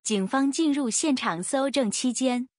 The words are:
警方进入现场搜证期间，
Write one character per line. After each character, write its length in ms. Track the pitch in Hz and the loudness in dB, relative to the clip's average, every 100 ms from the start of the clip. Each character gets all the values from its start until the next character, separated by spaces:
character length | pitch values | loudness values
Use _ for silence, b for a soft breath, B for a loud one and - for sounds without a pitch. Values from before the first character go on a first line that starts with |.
警 200 | - 208 | -2 0
方 280 | 190 269 277 | 0 2 2
进 200 | 269 320 | 2 2
入 160 | 285 247 | 2 0
现 280 | - 320 254 | 0 0 0
场 260 | 233 165 | 0 -4
搜 260 | 185 269 277 | -2 -2 0
证 220 | 277 220 | 0 0
期 220 | - 254 | 0 -2
间， 360 | 226 262 247 254 | 0 0 0 -4